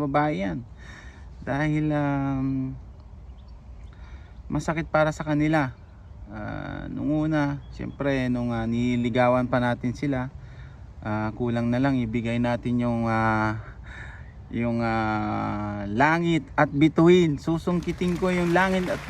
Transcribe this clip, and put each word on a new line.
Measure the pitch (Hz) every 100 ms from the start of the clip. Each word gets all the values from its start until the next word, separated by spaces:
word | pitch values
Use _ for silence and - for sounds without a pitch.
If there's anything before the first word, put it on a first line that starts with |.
| 143
babae | 147 151 165 196
yan. | 151 - - - - - - - -
Dahil, | - 139 156 151 151
um, | 147 143 139 139 135 135 135 131 131 - - - - - - - - - - - - - - - - -
masakit | 147 147 160 165
para | 156 156
sa | 151 151
kanila. | 147 151 160 131 - - - - - -
Ah, | 107 110 101 95 92 90
nung | 85 131
una, | 151 156 151 143 143 - -
siyempre, | 120 - 143 135 127
nung, | 123 120
ah, | 113 113
nililigawan | 117 123 120 120 120 123 127 123
pa | 127
natin | 123 120 127 117
sila, | 143 131 131 - - - - - - -
ah, | 110 110 110 107
kulang | 120 117 120
na | 120
lang | 139 131
ibigay | 113 117 113 120
natin | 120 120 123 120
yung, | 120 117 113
ah, | 113 113 110 110 110 - - - - - - - - -
yung, | 113 120 117
ah, | 117 113 110 107 107 107 107 104 104 104 101
langit | 107 147 165 170 160 - -
at | 147
bituin. | 143 156 165 170 180 170 135
Susungkitin | - 165 185 180 175 170 180 170
ko | 185
yung | 180 175 175
langit | 190 185 180
at | - -